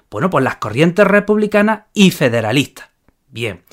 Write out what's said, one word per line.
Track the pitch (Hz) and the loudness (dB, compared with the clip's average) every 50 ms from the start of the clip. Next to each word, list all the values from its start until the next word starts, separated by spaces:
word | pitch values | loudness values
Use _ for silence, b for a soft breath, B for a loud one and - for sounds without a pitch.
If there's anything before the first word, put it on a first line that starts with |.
| _ _ | _ _
Bueno, | - - 208 190 | -6 -4 -2 -2
pues | - 139 131 | 0 0 0
las | 113 - | -2 -4
corrientes | - - 107 104 127 160 175 170 208 202 | -6 -8 -6 -2 0 0 2 2 2 2
republicanas | 190 202 208 208 208 214 214 214 208 - 208 208 214 220 208 - _ - | 4 2 2 2 0 0 0 0 0 0 0 0 0 -2 -4 -8 _ 0
y | 214 196 180 | 2 4 4
federalistas. | - - 156 123 113 117 110 107 120 143 - - - - - - _ _ _ _ _ _ _ _ | 4 2 0 0 0 0 -2 0 0 -2 -2 -4 -8 -20 -20 -20 _ _ _ _ _ _ _ _
Bien, | 127 113 120 107 90 - b b | -12 -10 -10 -10 -10 -12 b b